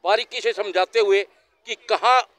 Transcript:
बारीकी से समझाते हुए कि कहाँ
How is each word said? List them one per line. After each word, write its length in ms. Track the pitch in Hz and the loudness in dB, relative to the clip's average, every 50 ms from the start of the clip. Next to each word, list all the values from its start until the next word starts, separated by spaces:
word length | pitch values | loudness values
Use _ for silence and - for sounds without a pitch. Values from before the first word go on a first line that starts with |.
| _ | _
बारीकी 380 | 175 208 226 - _ - 247 | 0 -2 -2 -2 _ -10 -6
से 120 | 214 233 220 | -4 -4 -4
समझाते 460 | - 214 202 175 185 185 - - 233 | -4 -6 -4 -2 -2 -2 0 0 0
हुए 220 | 214 202 196 196 196 - _ _ _ _ _ _ _ | 2 2 2 0 0 -4 _ _ _ _ _ _ _
कि 80 | - 220 _ _ - | -14 -14 _ _ -4
कहाँ 320 | 220 - - 240 254 254 - _ _ | -4 0 2 2 2 2 2 _ _